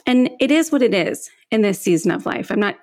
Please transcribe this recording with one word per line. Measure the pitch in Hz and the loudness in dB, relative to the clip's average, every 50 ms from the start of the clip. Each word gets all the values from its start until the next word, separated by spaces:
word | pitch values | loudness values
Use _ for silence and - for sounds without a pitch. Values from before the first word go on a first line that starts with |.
| _ | _
And | - 247 247 254 262 - - | 0 2 2 2 2 0 -2
it | 269 262 | 0 2
is | 285 320 320 - | 2 2 2 2
what | - 285 247 | 0 2 2
it | 220 190 | 2 2
is | 190 165 - - - - - _ _ _ _ | 0 -2 -2 -4 -8 -12 -20 _ _ _ _
in | - 220 214 | 0 0 2
this | 202 190 - | 2 0 -2
season | - - 175 160 - 196 | 0 0 0 2 2 0
of | 170 - - | -2 -2 -4
life. | - - - - - | -6 -6 -6 -6 -4
I'm | 190 208 | -4 -2
not | 208 202 - - | -2 -2 -4 -4